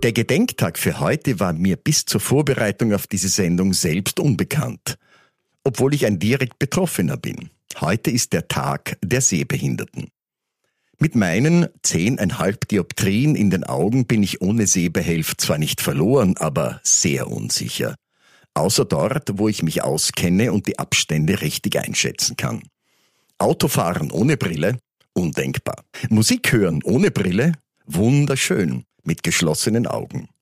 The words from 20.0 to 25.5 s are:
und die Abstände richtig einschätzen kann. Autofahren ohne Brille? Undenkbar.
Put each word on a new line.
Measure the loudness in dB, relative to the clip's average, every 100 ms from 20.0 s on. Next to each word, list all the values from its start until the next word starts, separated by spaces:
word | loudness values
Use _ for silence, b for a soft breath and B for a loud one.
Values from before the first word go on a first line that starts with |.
| -2 0 2 2 2
und | 0 -2
die | -6
Abstände | -2 -2 0 0 2 0
richtig | -2 -4 -4 -4
einschätzen | -4 -2 -4 -2 -4 -2
kann. | -6 -6 -10 _ _ _ _ _ _ _
Autofahren | 0 2 0 2 0 0 -2
ohne | 0 2 2
Brille? | 0 0 0 -2 _ _ _
Undenkbar. | -4 -2 -2 -2